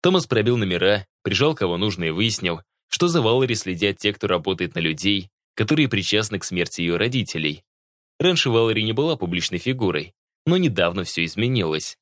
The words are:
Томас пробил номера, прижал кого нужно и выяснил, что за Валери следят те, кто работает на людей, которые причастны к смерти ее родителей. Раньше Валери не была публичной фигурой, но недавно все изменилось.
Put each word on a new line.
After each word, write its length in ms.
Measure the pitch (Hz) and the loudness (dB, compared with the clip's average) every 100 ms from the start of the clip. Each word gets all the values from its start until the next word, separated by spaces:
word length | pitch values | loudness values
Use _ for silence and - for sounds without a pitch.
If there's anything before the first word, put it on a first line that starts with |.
Томас 240 | 175 185 156 | 4 2 2
пробил 300 | 117 110 120 | 0 2 2
номера, 500 | 98 87 101 104 95 _ | 0 2 2 2 -2 _
прижал 320 | - - 143 | -4 0 0
кого 220 | 156 92 87 | 0 -2 0
нужно 280 | 107 90 | -2 -2
и 60 | 82 | -4
выяснил, 520 | 80 113 104 87 82 - _ _ | 0 -2 0 -4 -4 -10 _ _
что 200 | - 175 | -2 2
за 140 | 170 | 2
Валери 320 | 110 123 131 | 4 2 2
следят 440 | 113 95 87 101 95 | -2 -4 0 0 0
те, 140 | 104 | -2
кто 140 | 101 101 | -2 -2
работает 480 | 90 82 92 87 | 0 0 -2 -2
на 60 | 87 | -2
людей, 500 | 82 78 92 101 92 _ _ | -2 -2 -2 -2 -4 _ _
которые 340 | - 110 156 139 | -4 0 2 2
причастны 500 | 104 92 104 110 101 | 0 0 0 0 -4
к 60 | |
смерти 380 | - 90 87 - | -4 -4 -4 -2
ее 140 | 85 85 | -2 0
родителей. 680 | 113 127 101 82 76 76 _ _ _ _ _ _ | 0 -2 -4 -4 -4 -6 _ _ _ _ _ _
Раньше 320 | 175 170 135 | 0 2 2
Валери 320 | 113 113 107 | 2 2 0
не 100 | 110 | 0
была 240 | 113 156 151 | 0 -2 -2
публичной 420 | 90 87 - 90 | -2 -2 -2 -4
фигурой, 560 | 123 127 101 76 73 _ _ _ - | -4 -2 0 -2 -6 _ _ _ 0
но 100 | 180 | 2
недавно 480 | 170 95 87 92 | 2 2 0 0
все 200 | 87 - | -4 -4
изменилось. 720 | 85 98 120 127 82 78 - - | -4 -2 0 2 0 -2 -4 -12